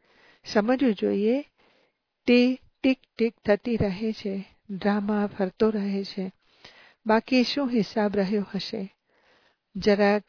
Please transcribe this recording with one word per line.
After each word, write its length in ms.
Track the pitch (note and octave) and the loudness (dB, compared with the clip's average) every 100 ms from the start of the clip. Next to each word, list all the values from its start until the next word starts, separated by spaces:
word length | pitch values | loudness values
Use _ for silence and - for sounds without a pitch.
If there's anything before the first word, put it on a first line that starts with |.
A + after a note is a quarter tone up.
| _ _ _ _ | _ _ _ _
સમજવું 500 | - A3+ G#3 B3+ C4+ | -2 0 2 2 2
જોઈએ. 500 | G3 G#3 G3+ G#3 C4 D4 _ _ _ _ _ _ _ - | 0 -2 0 0 -2 -4 _ _ _ _ _ _ _ 2
તે 320 | B3 B3 B3+ _ _ | 4 4 0 _ _
ટીક 160 | C4+ C4 _ - | 0 0 _ -4
ટીક 160 | A3+ - - | -4 -4 0
થતી 300 | G#3 - A3+ | 0 0 -2
રહે 360 | G#3+ F#3 A3 | -2 -2 -6
છે, 340 | A3 G#3 G3 G3 _ _ | -6 -6 -8 -10 _ _
ડ્રામા 560 | F#3+ G#3 G#3 G3+ G#3 G3+ | -4 -2 -2 -2 -2 -2
ફરતો 440 | - F#3+ - A3 | -2 -6 0 0
રહે 340 | G#3+ G3+ G3 | 0 -2 -4
છે. 280 | G3 - F#3+ - _ _ - _ - _ - | -6 -8 -10 -12 _ _ -20 _ -20 _ 0
બાકી 360 | A3 - B3+ | 0 4 2
શું 300 | A#3+ - C#4 | 2 0 -2
હિસાબ 440 | A#3+ F#3+ - G#3 G3+ | 0 -2 0 0 0
રહ્યો 300 | F#3 G#3 F#3+ | 0 -2 -4
હશે? 400 | G3 - A3 G3 _ _ _ _ _ _ _ _ G3 | -8 -8 -10 -10 _ _ _ _ _ _ _ _ -4
જરાક 480 | G3 G3+ G3+ G#3 | 0 4 4 2